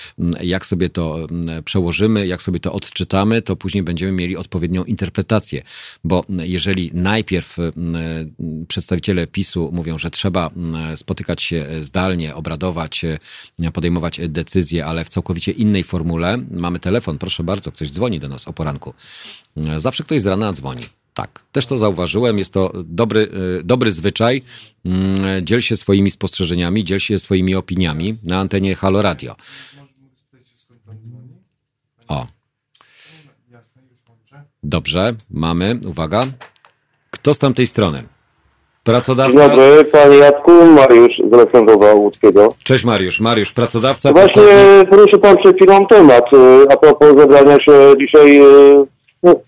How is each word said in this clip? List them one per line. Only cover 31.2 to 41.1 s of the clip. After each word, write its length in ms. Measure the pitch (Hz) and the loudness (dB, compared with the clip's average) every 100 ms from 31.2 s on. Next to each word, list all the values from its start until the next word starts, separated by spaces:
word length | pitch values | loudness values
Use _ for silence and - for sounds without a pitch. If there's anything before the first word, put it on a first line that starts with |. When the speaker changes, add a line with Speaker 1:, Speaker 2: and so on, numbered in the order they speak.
| 123 180 _ _ _ _ _ _ - | _ _ _ _ _ _ _ _ -14
Speaker 1:
O. 180 | 71 64 _ _ _ _ _ _ _ _ 156 143 117 120 120 117 131 131 _ _ _ _ _ _ _ | -14 -14 _ _ _ _ _ _ _ _ _ _ _ _ _ _ _ _ _ _ _ _ _ _ _
Dobrze, 520 | 73 82 80 87 110 110 _ | -10 -10 -8 -6 -8 -8 _
mamy, 480 | 76 82 82 95 120 - | -10 -8 -6 -6 -8 -12
uwaga. 380 | 80 80 101 131 127 - _ _ _ _ _ _ | -12 -8 -6 -8 -12 -20 _ _ _ _ _ _
Kto 240 | - 147 | -8 -6
z 40 | 147 | -4
tamtej 280 | 139 120 120 | -4 -2 -4
strony? 360 | - 95 69 - _ _ _ _ _ _ _ | -2 -4 -6 -14 _ _ _ _ _ _ _
Pracodawca? 540 | - 120 127 127 135 135 | -2 -2 -2 -2 2 4
Speaker 2:
Dzień 100 | 143 | 4
dobry, 360 | 123 135 151 | 6 6 6
panie 320 | 151 151 143 143 | 6 4 6 8
Jacku, 360 | 143 143 - 170 170 | 6 4 4 6 8
Mariusz 500 | 147 131 117 120 | 6 6 6 4